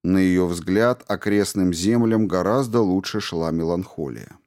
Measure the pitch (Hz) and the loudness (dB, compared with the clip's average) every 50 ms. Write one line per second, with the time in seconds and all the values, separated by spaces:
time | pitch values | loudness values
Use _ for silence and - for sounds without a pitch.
0 | - 87 92 95 95 92 90 90 90 87 87 85 85 90 92 104 113 120 123 - | 0 2 2 4 4 4 4 2 2 0 -2 -4 -2 0 2 2 2 2 0 -2
1 | - - 104 92 - 107 104 104 98 - - 104 92 90 85 80 90 104 117 120 | -4 -6 -6 -4 -2 0 2 2 0 0 0 0 0 0 0 0 0 0 2 2
2 | 117 113 113 110 110 90 87 92 90 95 113 131 135 117 110 120 110 92 92 95 | 2 2 2 2 0 0 0 0 0 2 0 0 0 0 0 2 2 2 0 0
3 | 95 - - 107 98 - 87 82 82 82 80 82 82 82 85 90 92 - - - | -2 -4 -6 -6 -6 -6 -6 -4 -4 -2 -2 -2 -2 -2 -2 -4 -4 -8 -10 -10
4 | 78 67 58 55 53 - - _ _ | -10 -8 -10 -12 -16 -18 -20 _ _